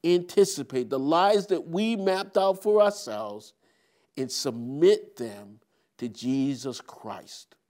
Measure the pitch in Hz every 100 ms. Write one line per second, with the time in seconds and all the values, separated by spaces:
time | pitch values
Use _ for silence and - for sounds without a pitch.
0 | 170 175 175 - 196 - 135 131 113 135
1 | 135 165 196 214 185 170 170 170 220 226
2 | 190 185 196 - 196 190 208 208 208 202
3 | - 107 107 107 - _ _ _ _ _
4 | _ - 131 - 139 117 120 139 180 208
5 | - - 113 101 101 107 _ _ _ _
6 | 123 104 123 135 135 127 131 117 - -
7 | 113 95 - - - _